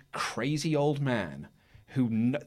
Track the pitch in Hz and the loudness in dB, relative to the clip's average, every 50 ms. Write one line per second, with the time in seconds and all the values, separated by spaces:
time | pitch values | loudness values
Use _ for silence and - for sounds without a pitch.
0 | - _ - - - - - 110 120 143 151 147 - 165 151 143 143 151 143 143 | -18 _ -6 -6 -4 -4 -4 -2 -2 -2 -2 0 0 0 2 2 2 2 2 0
1 | 139 131 123 110 92 78 69 71 76 - _ _ _ _ - - - - - 135 | 0 0 0 0 -2 -4 -6 -10 -14 -16 _ _ _ _ -20 -20 -16 -6 -2 0
2 | 127 113 113 110 117 123 135 143 139 | 0 2 2 2 2 2 2 0 -4